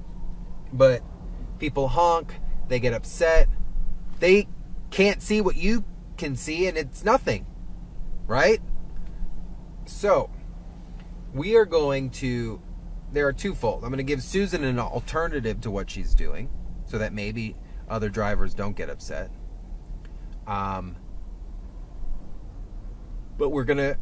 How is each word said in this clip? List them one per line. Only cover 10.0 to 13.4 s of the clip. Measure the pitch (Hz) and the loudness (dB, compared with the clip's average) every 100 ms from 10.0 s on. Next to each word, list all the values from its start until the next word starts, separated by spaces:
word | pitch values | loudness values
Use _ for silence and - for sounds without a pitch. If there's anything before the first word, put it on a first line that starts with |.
| 202 160 - - - - - - - - - - - | 4 4 2 -6 -12 -12 -14 -14 -14 -14 -12 -12 -8
we | 131 180 | -4 4
are | 226 214 | 6 6
going | 165 143 135 131 | 4 2 0 -2
to, | - 131 120 113 104 - - - - - | -4 -2 -2 -2 -6 -10 -12 -10 -12 -4
there | 147 143 | 2 2
are | |
twofold. | 139 | 2